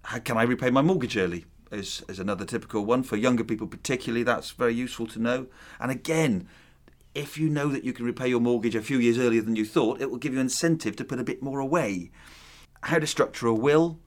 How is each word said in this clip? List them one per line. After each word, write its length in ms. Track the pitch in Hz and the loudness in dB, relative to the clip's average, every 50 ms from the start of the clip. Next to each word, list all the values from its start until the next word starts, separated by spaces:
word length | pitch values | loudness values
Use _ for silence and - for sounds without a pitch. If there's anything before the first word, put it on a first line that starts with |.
How, 160 | _ - - 123 | _ -10 -10 -8
can 180 | 113 - 123 | -4 -2 2
I 60 | 113 | 2
repay 280 | 117 120 123 120 127 127 | 2 2 2 0 2 2
my 120 | 123 135 | 4 4
mortgage 340 | 143 170 190 175 127 113 - | 4 4 4 2 0 -2 0
early? 280 | 107 92 87 85 87 - - - - - - | 0 0 0 -2 -6 -10 -12 -20 -20 -18 -12
Is, 320 | - 104 95 - - - - - | -10 -8 -8 -8 -10 -10 -10 -12
is 100 | 98 92 | -8 -6
another 280 | 92 101 101 90 101 | -4 -4 -2 -4 -4
typical 400 | - 120 113 - - - 110 101 | -6 -6 -6 -6 -4 -4 -2 0
one. 160 | 104 120 127 | 2 2 0
For 140 | 127 - 117 | 2 -2 -2
younger 280 | 107 113 127 123 113 113 | 0 2 2 2 2 0
people 220 | 113 113 - 110 | -2 -4 -6 -6
particularly, 560 | - - - - - 135 123 - - 113 120 | -10 -10 -12 -4 -4 -4 -4 -2 -4 -2 0
that's 300 | 120 120 117 95 - - | 0 0 0 0 -4 -10
very 200 | - - 123 120 | -6 -2 0 0
useful 340 | 117 117 127 123 - - 117 113 | 0 -2 -4 -6 -6 -8 -10 -8
to 100 | - 110 | -6 -4
know. 300 | 113 120 123 131 131 127 - - - - - - | -2 0 0 -2 -4 -8 -16 -20 -20 -20 -12 -8
And 120 | - 127 | -4 -4
again, 580 | 135 123 - - 160 160 160 139 107 90 - - - - - _ _ _ _ - - _ _ _ _ | -4 -4 -4 -2 0 2 4 4 2 0 -2 -6 -18 -20 -20 _ _ _ _ -20 -20 _ _ _ _
if 220 | 143 143 143 - | -8 -8 -8 -4
you 140 | 151 156 160 | -2 -2 0
know 180 | 151 147 143 147 | 0 0 0 0
that 160 | 139 135 - | -2 -2 -4
you 80 | 127 | -6
can 140 | 123 - 117 | -6 -4 -4
repay 220 | 120 120 120 127 127 | -4 -4 0 0 2
your 120 | 123 120 | 2 4
mortgage 340 | 117 120 123 117 104 120 104 | 4 4 2 2 2 0 0
a 60 | 110 | 0
few 180 | 107 - 143 127 | -2 0 2 4
years 200 | 117 120 113 123 | 4 4 4 4
earlier 240 | 127 120 113 113 | 4 4 4 2
than 120 | 107 110 113 | 2 0 0
you 120 | 110 107 | 0 -2
thought, 340 | 107 - 165 127 110 - - | 2 2 2 2 2 0 -2
it 100 | 139 135 | -4 -6
will 60 | - | -6
give 160 | 120 - 147 | -6 -4 -4
you 80 | 127 135 | -2 0
incentive 560 | 131 127 - - - 165 165 156 - 107 101 | 0 0 0 0 2 2 2 2 0 -6 -4
to 80 | - - | -4 -6
put 160 | - 135 123 | -6 -4 -4
a 40 | 123 | -4
bit 180 | 131 131 - | -4 -6 -6
more 180 | 135 139 135 139 | -6 -6 -4 -4
away. 500 | 135 135 151 180 143 107 98 90 87 87 - - - - - - - - - - - _ _ - - | -2 0 0 0 0 0 -2 -4 -6 -10 -16 -20 -20 -20 -20 -20 -20 -20 -20 -20 -20 _ _ -12 -4
How 140 | - 156 165 | 0 0 0
to 80 | 151 | 2
structure 400 | 147 - - 135 - - - 120 117 | 0 2 0 0 0 0 -2 0 2
a 60 | 113 | 2
will 440 | 110 120 143 147 156 165 170 160 160 - | 4 4 6 6 6 4 4 -2 -8 -18